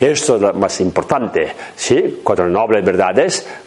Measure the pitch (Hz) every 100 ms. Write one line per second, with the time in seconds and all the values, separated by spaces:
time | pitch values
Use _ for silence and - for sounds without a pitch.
0 | 139 147 - 113 101 95 98 - 92 85
1 | - 143 101 - 76 - - - - 135
2 | 165 - - 98 87 95 113 107 95 92
3 | 92 101 180 - - -